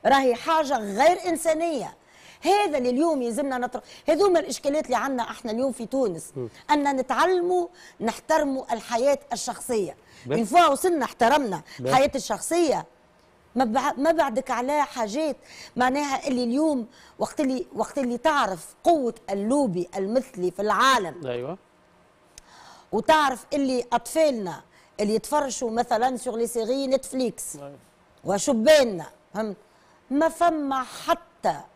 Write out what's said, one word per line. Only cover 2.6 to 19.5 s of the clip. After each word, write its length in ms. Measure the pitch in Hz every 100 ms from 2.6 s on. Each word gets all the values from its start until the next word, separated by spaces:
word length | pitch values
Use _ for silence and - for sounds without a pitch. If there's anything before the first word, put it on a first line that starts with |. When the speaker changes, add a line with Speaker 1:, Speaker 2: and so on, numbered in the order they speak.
| 403 294
Speaker 1:
اللي 120 | 247
اليوم 320 | 247 339 294
يلزمنا 360 | 240 226 277 254
نطرح، 260 | 240 240 - - -
هذوما 300 | 311 403 349
الإشكالات 460 | 294 - 285 294 302
اللي 100 | 240
عندنا 280 | 254 254
احنا 280 | 226 220 233
اليوم 200 | 226 269
في 140 | 240 226
تونس، 460 | 269 240 165 - 135
Speaker 2:
مم. 140 | 120 - -
Speaker 1:
أن 240 | 294 285 269
نتعلموا 720 | 254 247 330 370 349 359 349 - - -
نحترموا 720 | 214 - - 311 294 262 -
الحياة 460 | 233 - 220 262 277 -
الشخصية. 600 | 233 - 220 - 226 175 - _ - 123
Speaker 2:
بس. 100 | 151
Speaker 1:
إن 80 | 214
فوا 220 | 320 330
وصلنا 380 | 277 370 330 233
احترمنا 560 | - 233 294 254 170 - -
Speaker 2:
بس. 100 | 127
Speaker 1:
الحياة 220 | 254 277 269
الشخصية، 680 | - 208 - 339 330 185 156 _ _ _ _ _ _ 240
ما 100 | 262
بع-، 340 | 240 269 247
ما 120 | 294
بعدك 400 | 330 277 226 -
على 320 | 240 254 294
حاجات 540 | 277 254 220 233 311 254 - - - -
معناها 520 | 254 269 285 262 285
اللي 160 | 247
اليوم 440 | 240 254 320 277 220 - - -
وقت 200 | 214 -
اللي، 260 | 277 254 - -
وقت 220 | 220 -
اللي 200 | 254 240
تعرف 580 | 311 285 220 180 - -
قوة 300 | - 330 247 - -
اللوبي 600 | 202 208